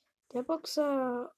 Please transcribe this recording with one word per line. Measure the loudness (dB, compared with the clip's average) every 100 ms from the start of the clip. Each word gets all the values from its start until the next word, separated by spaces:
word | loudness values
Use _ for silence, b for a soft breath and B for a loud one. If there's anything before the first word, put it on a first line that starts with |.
| _ _ _
Der | -4
Boxer. | 0 -2 0 0 2 2 0 -2 -6